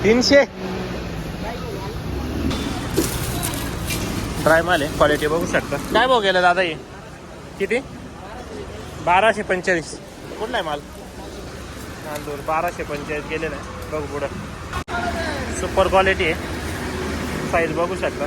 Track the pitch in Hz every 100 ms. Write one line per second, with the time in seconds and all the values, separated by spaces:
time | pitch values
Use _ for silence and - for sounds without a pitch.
0 | 196 240 240 285 262 - - - - -
1 | - - - - - - - - - -
2 | - - - - - - - - - -
3 | - - - - - - - - - -
4 | - - - - 151 160 170 175 143 -
5 | 151 147 147 160 175 151 - 135 - 214
6 | 254 254 196 185 180 175 175 151 - -
7 | - - - - - - 196 226 277 -
8 | - - - - - - - - - -
9 | - 180 214 208 196 185 180 175 151 -
10 | - - - - 220 240 165 147 - -
11 | - - - - - - - - - -
12 | 156 147 147 143 143 156 175 - 156 147
13 | 143 151 139 156 160 143 - - - 156
14 | 143 143 143 - - - - - - 349
15 | 698 679 330 302 - - 185 196 185 185
16 | 190 185 170 175 - - - - - -
17 | - - - - - 175 165 156 175 185
18 | 160 123